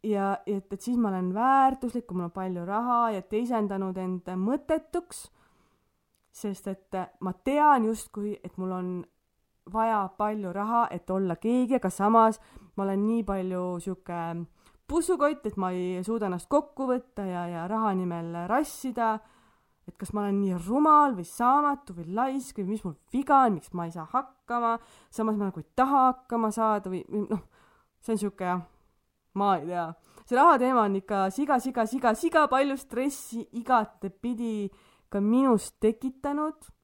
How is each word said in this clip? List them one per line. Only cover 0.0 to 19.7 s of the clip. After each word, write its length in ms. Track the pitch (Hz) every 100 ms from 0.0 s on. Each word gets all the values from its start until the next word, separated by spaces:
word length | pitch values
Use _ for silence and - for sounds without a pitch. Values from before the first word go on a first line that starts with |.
| 214
Ja 300 | 202 196 196 -
et, 260 | 196 190
et 80 | 196
siis 160 | - 240
ma 120 | 214
olen 220 | 190 180
väärtuslik, 720 | 196 247 269 269 269 247 240 240
kui 100 | 180
mul 120 | 170
on 60 |
palju 300 | 190 185 180 170
raha 340 | 208 247 240 233 202
ja 60 |
teisendanud 760 | 180 214 240 233 208 196 190 190
end 320 | 185 185 175 185
mõttetuks, 880 | 196 269 269 320 320 349 339 - - _ _ _ _ _ _ _ _ _ _ -
sest 300 | 208 190 202
et 280 | 190 _ 190 180 _
ma 120 | 190
tean 560 | - - 285 302 269 220
justkui, 480 | 220 - 214 208 202
et 100 | 185 -
mul 160 | 185 185
on 160 | 180 180 - _ _ _ _ _ -
vaja 320 | 220 226 220 190 -
palju 360 | 208 214 190
raha, 320 | 185 214 233 233
et 160 | 175 -
olla 260 | 190 190 165
keegi, 400 | 226 247 247 254
aga 140 | 185
samas 480 | - 202 226 220 214 - - - -
ma 100 | 196
olen 160 | 196 208
nii 180 | 233 202
palju 380 | 196 185 180 180 175
sihuke 380 | 196 185 - 175 170 170 170 _ _ _ -
pussukott, 580 | 320 339 349 285 302 214
et 120 | 196
ma 140 | 185
ei 240 | 180 180 185 185
suuda 240 | 226 202
ennast 180 | 180 -
kokku 380 | 285 294 - 269
võtta 380 | 254 247 - 196
ja, 160 | 180 175
ja 160 | 170 175
raha 240 | 220 220 185
nimel 480 | 180 170 165 170 175
rassida, 680 | - 202 - 262 240 226 214 _ _ _ _ _